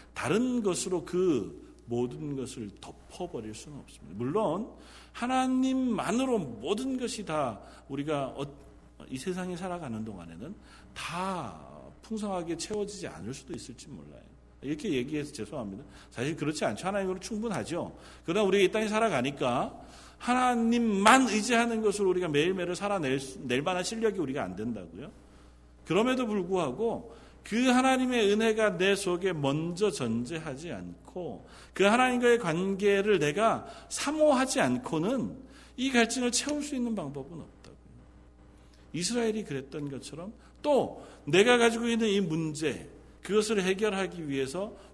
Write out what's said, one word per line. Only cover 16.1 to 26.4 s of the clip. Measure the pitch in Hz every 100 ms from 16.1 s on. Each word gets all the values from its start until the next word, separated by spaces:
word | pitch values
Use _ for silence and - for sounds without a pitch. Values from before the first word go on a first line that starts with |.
사실 | - 139 160
그렇지 | 147 151
않죠. | 165 104 180
하나님으로 | 202 190 185
충분하죠. | - 208 233 165 104 165 98 - - -
그러나 | - 180 202
우리가 | 196
이 | 180
땅에 | 214 220
살아가니까 | 214 226 143 131 143 139 123 220 - - - - -
하나님만 | - 247 254 233 226 240 226 196 208 262 247
의지하는 | 214 208 233 233 226
것으로 | 214 208 190
우리가 | 180 175
매일매일을 | 143 170 190 175 180
살아낼 | 202 202 131 135
수, | 135 -
낼 | 131 123
만한 | 160 180
실력이 | 180 226 220 190
우리가 | 135 135
안 | 95
된다고요. | 92 117 104 85 82 160 - - - - - - -
그럼에도 | - 170 247 254 240
불구하고 | 208